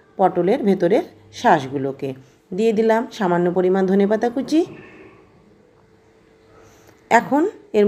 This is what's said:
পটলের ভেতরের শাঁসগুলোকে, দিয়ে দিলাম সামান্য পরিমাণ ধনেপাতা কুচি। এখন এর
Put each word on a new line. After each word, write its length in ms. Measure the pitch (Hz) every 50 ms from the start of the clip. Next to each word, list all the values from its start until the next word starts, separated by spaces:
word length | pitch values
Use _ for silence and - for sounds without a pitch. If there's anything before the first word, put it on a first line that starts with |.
| _ _ _ -
পটলের 420 | 196 175 - 175 175 185 233 285 262 202
ভেতরের 360 | 190 190 175 170 214 311 370 - - - - - - -
শাঁসগুলোকে, 720 | - 233 180 151 131 131 139 139 135 135 135 - 143 135 131 131 - _ _ _ _ -
দিয়ে 220 | 185 190 226 226 214 214
দিলাম 240 | 226 220 220 226 233 233 - -
সামান্য 280 | 208 175 175 175 175 175 175
পরিমাণ 260 | 185 180 185 185 190 190 185
ধনেপাতা 380 | 190 196 196 196 220 220 233 240 233
কুচি। 260 | 277 247 - 294 320 359 - - - - - - - - - - - _ _ _ _ _ _ _ _ _ _ _ _ _ _ _ _ _ _ _ _ _ _ _ _ _ _ _ - - - _ _ _ _ _ _ _ -
এখন 320 | 220 233 - - 262 294 330 427 - - - _ - 208
এর 80 | 208